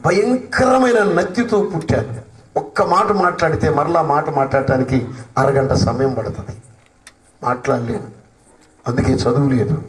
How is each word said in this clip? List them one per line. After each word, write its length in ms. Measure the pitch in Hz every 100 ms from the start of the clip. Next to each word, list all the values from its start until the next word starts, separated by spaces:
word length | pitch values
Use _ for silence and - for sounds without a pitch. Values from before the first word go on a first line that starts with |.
| 160
భయంకరమైన 960 | 190 226 254 - - 254 262 254 233
నత్తితో 680 | 196 170 - - 233 208 190 170
పుట్టాను. 580 | - 127 117 - - - - 147
ఒక్క 260 | - -
మాట 300 | 190 180 196
మాట్లాడితే 580 | 202 180 - 165 143 156
మరలా 320 | 143 151 170
మాట 280 | 139 143 151
మాట్లాడటానికి 800 | 139 135 139 - 131 123 131 113 - - -
అరగంట 340 | 135 135 135
సమయం 420 | - - 120 135
పడుతుంది. 420 | 120 104 80 - - - - _ _ - _ _ _
మాట్లాడలేను, 640 | 123 123 - 123 117 107 - - _ _ _ _ _ _ -
అందుకే 240 | 120 -
చదువు 380 | 127 - 143 143
లేదు 320 | 123 104 -